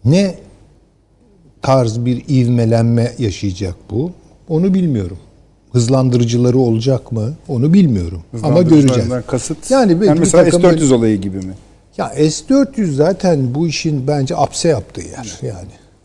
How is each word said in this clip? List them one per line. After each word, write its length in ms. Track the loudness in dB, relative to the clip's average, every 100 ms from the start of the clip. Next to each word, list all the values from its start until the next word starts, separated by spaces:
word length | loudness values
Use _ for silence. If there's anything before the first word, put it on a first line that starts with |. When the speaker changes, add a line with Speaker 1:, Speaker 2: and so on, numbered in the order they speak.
| 2
Speaker 1:
ne 300 | 2 0 -4 -18 -20 -20 _ _ _ _ _ _ _ _ _
tarz 440 | 0 2 2 -2 -4
bir 180 | -4 0
ivmelenme 840 | 0 2 2 2 2 2 2 0 -2
yaşayacak 580 | -6 -4 -6 -6 -8 -10 -8
bu, 200 | -6 -6 -8 _ _ -6
onu 240 | -2 0
bilmiyorum. 440 | 0 0 -2 -6 -12 -20 _ _ _ _
Hızlandırıcıları 880 | -2 2 2 2 2 0 0 2 2
olacak 520 | 2 0 0 -2 -4
mı, 220 | -6 -6 -8 -8
onu 260 | -2 2
bilmiyorum. 480 | 4 4 0 -4 -10 -14 -6
Ama 180 | 0 2
göreceğiz. 220 | 4 4
Speaker 2:
Hızlandırıcılarından 400 | 4 2 -2 -6 -6
kasıt, 440 | -6 -6 -10 -2
Speaker 1:
Yani 300 | 2 2 2
bir, 40 | 2
Speaker 2:
yani 100 | 2
Speaker 1:
bir 40 |
Speaker 2:
mesela 240 | 4 4
Speaker 1:
takım 160 | 4 4
Speaker 2:
S 20 |
dört 180 | 4 4
yüz 100 | 2
Speaker 1:
böyle 80 | 2
Speaker 2:
olayı 180 | 2 0
gibi 160 | -4 -8
mi? 160 | -10 -14 -20 _ _ -10
Speaker 1:
Ya 120 | -8 0 -2
S 200 | -2 0
dört 280 | 0 0 -2
yüz 180 | -4 0
zaten 600 | 0 0 0 0 0 -2
bu 120 | -4
işin 400 | -4 -4 -4 -2
bence 280 | -2 -2 -2
apse 320 | -4 -2 -2
yaptığı 320 | -2 -4 -16
yer 380 | -16 -16 -16 -12
yani. 300 | -12 -12 -16 -20 _ _